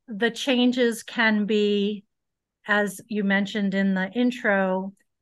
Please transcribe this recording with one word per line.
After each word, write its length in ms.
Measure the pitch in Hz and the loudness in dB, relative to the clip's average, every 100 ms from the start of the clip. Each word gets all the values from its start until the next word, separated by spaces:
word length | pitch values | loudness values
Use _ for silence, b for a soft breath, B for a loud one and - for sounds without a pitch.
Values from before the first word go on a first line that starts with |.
| - | -16
the 220 | 208 233 | -4 -2
changes 720 | 233 - 247 247 247 240 226 | -2 0 2 2 2 0 0
can 420 | - - 220 214 | -6 0 2 2
be, 600 | 208 214 208 202 202 208 - _ _ _ _ _ - | 2 2 2 0 -2 -4 -12 _ _ _ _ _ -2
as 360 | 208 208 196 - | 0 0 -4 -8
you 160 | 208 | -4
mentioned 500 | 196 196 202 220 196 | 0 0 0 -2 -2
in 180 | 196 196 | 0 0
the 180 | 190 190 | 0 -2
intro, 840 | 240 247 247 226 196 190 185 196 - _ _ | 0 0 0 0 2 2 -2 -6 -12 _ _